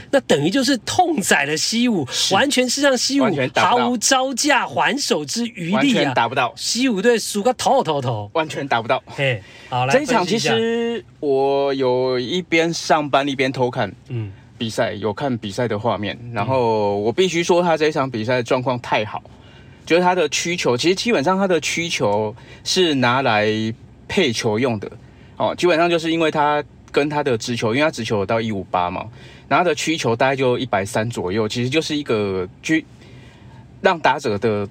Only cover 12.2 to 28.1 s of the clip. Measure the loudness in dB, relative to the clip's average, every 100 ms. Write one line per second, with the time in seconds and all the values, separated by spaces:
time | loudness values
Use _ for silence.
12.2 | -2 -4 0 0 2 -2 0 2 2 0
13.2 | 0 0 -2 0 -2 -2 -4 -6 -10 -8
14.2 | -8 -12 -20 -8 -6 -2 -2 -2 -4 -4
15.2 | -4 -4 -6 -4 -2 -2 -2 -2 -4 -8
16.2 | -8 -4 -2 0 2 2 0 0 0 2
17.2 | 2 2 2 2 4 2 2 0 -2 -2
18.2 | -2 -2 0 0 0 -4 -2 -2 -2 -8
19.2 | -12 -20 -20 -20 -20 -20 0 2 4 2
20.2 | 0 -2 -4 -2 0 2 2 0 0 0
21.2 | 2 0 2 0 0 -4 -4 -2 0 0
22.2 | -2 -8 -18 -14 -4 2 2 2 2 2
23.2 | 2 2 2 0 -2 -6 -14 -20 -6 0
24.2 | 0 0 -2 0 0 -2 -6 -16 -20 -20
25.2 | -20 -4 -2 0 2 4 2 2 0 0
26.2 | 0 2 0 0 -4 -14 -2 0 0 0
27.2 | 0 -2 -2 -4 -2 0 0 -2 -4